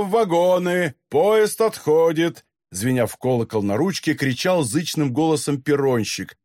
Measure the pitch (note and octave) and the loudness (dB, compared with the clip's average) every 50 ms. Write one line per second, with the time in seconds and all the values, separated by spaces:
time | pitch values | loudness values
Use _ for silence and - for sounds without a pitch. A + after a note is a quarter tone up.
0 | G#3 F#3 G3+ A#3 A3+ F#3 E3 E3+ F3 F3+ F#3 F3+ F3+ F3+ F3+ F3+ F3 D3 - _ | 2 2 2 0 2 2 2 2 4 4 2 2 2 0 0 0 -2 -2 -4 _
1 | _ - - C#3+ F3 G#3 A3 G#3+ G#3+ G#3 - - A3+ A3 G#3+ - - D3+ D3+ D#3+ | _ -2 0 2 2 4 4 4 2 2 2 0 0 0 -2 -2 0 2 4 4
2 | E3 E3 E3 D#3 E3+ E3+ - - - _ _ _ _ _ - F#2 G#2 C3 B2+ B2 | 4 4 2 2 0 -2 -2 -6 -14 _ _ _ _ _ -10 -4 -2 0 0 0
3 | A#2 G#2 - - - B2+ C3 A#2+ A2+ - - G#2+ G2+ G2+ G2+ A#2 D#3+ F#3+ D#3+ - | 0 -2 -4 -4 -4 -2 -2 -2 -2 -2 -4 -2 -2 0 0 0 0 -2 -2 -4
4 | - D#3 D3 - C#3 C3+ B2+ - - F3+ F#3 F3 D3 A2 G#2+ D#3+ E3+ - - D#3+ | -4 -4 -4 -2 -2 -4 -2 -2 -2 0 0 0 0 -2 -2 -4 -4 -4 -4 -4
5 | D3 C#3 A#2 D3 D#3+ D#3+ D#3 C#3+ - - C#3+ C3+ C3 D3+ D3 C#3 C#3 C3+ B2+ A#2 | -4 -2 -2 0 0 0 0 0 -2 -4 -6 -4 -2 -2 0 0 2 2 0 0
6 | G#2 - - - F#2 - - _ _ | -2 -4 -6 -8 -10 -12 -16 _ _